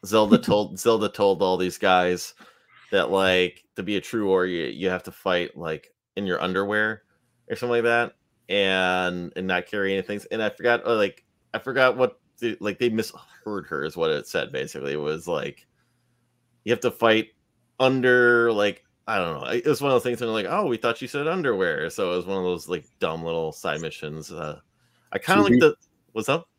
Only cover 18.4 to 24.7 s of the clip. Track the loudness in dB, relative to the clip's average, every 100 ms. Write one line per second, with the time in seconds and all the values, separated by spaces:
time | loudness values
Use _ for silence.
18.4 | 4 2 0 -2 _ _ -4 -2 -2 -4
19.4 | -4 -4 0 0 2 2 0 -4 -4 -4
20.4 | -2 -2 -2 -2 -2 -4 -6 -6 -4 -2
21.4 | -2 0 0 -2 -6 -4 -2 -2 -4 -4
22.4 | -2 -4 -4 -8 -8 _ -6 -4 -6 -4
23.4 | -6 -6 -8 -6 -8 -10 -12 -12 -14 -12
24.4 | -12 -12 _